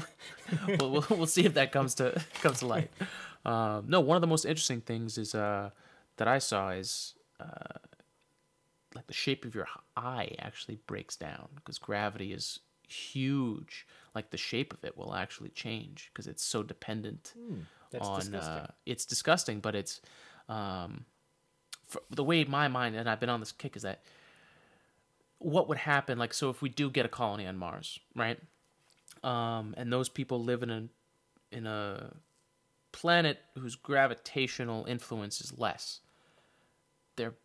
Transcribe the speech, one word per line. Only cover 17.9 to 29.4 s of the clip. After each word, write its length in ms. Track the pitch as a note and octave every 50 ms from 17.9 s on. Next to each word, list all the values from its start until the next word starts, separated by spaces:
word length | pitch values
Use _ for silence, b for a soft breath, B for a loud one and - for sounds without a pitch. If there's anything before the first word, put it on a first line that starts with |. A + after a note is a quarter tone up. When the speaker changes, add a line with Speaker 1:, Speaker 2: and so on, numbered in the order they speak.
Speaker 2:
that's 160 | - - -
Speaker 1:
on, 120 | G2+ G2 F#2+
Speaker 2:
disgusting. 320 | F#2+ G#2 G2 F#2+ D#2+ D#2 D#2+
Speaker 1:
uh, 140 | D#2 D2 - - _ _
it's 220 | - B2 - -
disgusting, 540 | - B2+ - - - E3 F3 - - A2 G#2
but 140 | - A2 G#2
it's, 280 | G2+ G2 - - - B B B B B B B B B -
um, 560 | A2+ A2 G2+ G2 F#2+ F#2 F2 F#2 G#2 - - - _ _ _ _ _ _ _ _ _ _ _ _ - - _
for, 160 | - - - - -
the 140 | - D3 C#3+
way 200 | C#3+ E3+ E3 D3+
my 240 | C3+ C#3 C#3+ D3 C#3+
mind, 260 | B2+ B2+ B2 A#2 A2
and 140 | A2+ A#2 A#2
I've 120 | A2 A2+
been 100 | B2 A#2+
on 100 | A#2+ A#2
this 120 | G#2+ - -
kick, 220 | - - C#3 -
is 100 | G2+ A2
that 200 | F#2+ G2 - b b b b b b b b b b b b b b b b b b b b b _ _ _ _ _ _ _
what 280 | - E3+ D3 F#3 D#3 D3
would 100 | D3+ C3
happen, 400 | - D3+ C#3+ C#3 - - B2+ A#2
like, 160 | A#2+ A2+ -
so 160 | - D3+ C3
if 100 | B2 -
we 80 | - C3+
do 220 | A#2+ - D3 C#3
get 160 | C3 C#3 A#2+
a 20 | A2
colony 380 | - - A#2+ G#2+ G2+ G#2+ G2+
on 100 | F#2 F#2
Mars, 420 | F#2 F2+ E2+ - - - - - - - _ _
right? 240 | B2 A#2 A2+ A#2+ - - - _ _ _ _ _ _ _ _ - _ _ - - - -
Um, 500 | C3 B2 A#2+